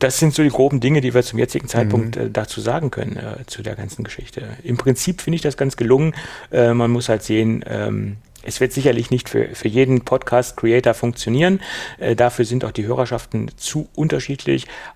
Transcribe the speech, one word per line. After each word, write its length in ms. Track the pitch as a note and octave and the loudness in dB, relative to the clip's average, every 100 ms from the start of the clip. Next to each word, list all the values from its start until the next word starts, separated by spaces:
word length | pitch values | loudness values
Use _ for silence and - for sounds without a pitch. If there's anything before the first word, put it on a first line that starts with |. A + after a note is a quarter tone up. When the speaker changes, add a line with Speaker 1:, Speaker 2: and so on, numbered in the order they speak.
Speaker 1:
das 180 | C3 - | 0 4
sind 160 | D#3+ | 2
so 80 | C#3+ | 4
die 60 | D3+ | 2
groben 320 | B2 C#3 C#3+ | 4 4 4
Dinge, 200 | B2 D3+ | 2 2
die 140 | B2+ | 4
wir 80 | A#2+ | 2
zum 160 | A#2+ A2+ | 2 0
jetzigen 300 | B2 - B2+ | 0 -2 -2
Zeitpunkt, 480 | A#2 A2 A2 A2+ A#2 | 0 2 2 0 -4
Speaker 2:
Mhm. 60 | |
Speaker 1:
äh, 80 | A2+ | -4
dazu 300 | A2 G#2+ - | -4 -4 -6
sagen 300 | G#2+ D3 C#3+ | -4 -2 -2
können, 260 | - - - | -4 -6 -8
äh, 280 | A2 G#2+ B2 | -10 -12 -14
zu 160 | - | -12
der 140 | G#2+ G#2 | -10 -10
ganzen 260 | G2+ - | -10 -10
Geschichte. 460 | A2 - - - G#2+ A2 | -10 -10 -12 -12 -12 -12
Im 120 | A#2+ B2 | -6 0
Prinzip 440 | C3+ B2 - F3 | 2 2 0 -4
finde 160 | - E3 | -2 0
ich 60 | |
das 140 | D3+ - | -2 0
ganz 200 | C#3 - | -2 0
gelungen. 360 | A#2 C3 D#3+ - - - - | 4 4 4 -2 -10 -16 -4
Äh, 240 | - A#2+ | 2 4
man 160 | A#2 A#2+ | 4 4
muss 180 | A#2+ A#2+ | 2 2
halt 140 | A2 | -2
sehen, 420 | - A2 A2+ A2+ - | 2 2 2 0 -4
ähm, 480 | G#2+ G#2+ G#2 G#2 G#2 - - - | -4 -2 -2 -4 -8 -16 -16 -12
es 140 | - | -2
wird 140 | B2+ | -2
sicherlich 360 | C#3 C3+ A#2 A#2+ | 2 2 2 0
nicht 200 | B2 - | -2 0
für, 240 | A2+ G#2+ | -2 -2
für 140 | - A2+ | -2 0
jeden 340 | A2+ B2+ B2+ | 2 4 2
Podcast-Creator 880 | - C3 - B2 B2 - A2+ B2 B2 | 2 -2 2 2 2 0 2 4 4
funktionieren. 680 | A2 A#2+ A#2+ - B2 F3 F#3+ - - - - | 2 -2 -2 -2 2 4 2 -2 -10 -12 -6
Äh, 160 | - | -2
dafür 300 | A#2 A#2+ - | 2 2 2
sind 180 | A2 B2+ A#2+ | 0 0 -2
auch 60 | |
die 120 | G#2+ | -4
Hörerschaften 640 | G#2+ B2+ B2 A#2 - A2+ A2 - | -2 -2 -2 -4 -6 -6 -6 -8
zu 320 | - D3+ - | -8 -6 -6
unterschiedlich. 720 | - D#3 C#3+ C3 C#3 - C3 - - - | -2 0 0 -4 -6 -2 -2 -2 -14 -18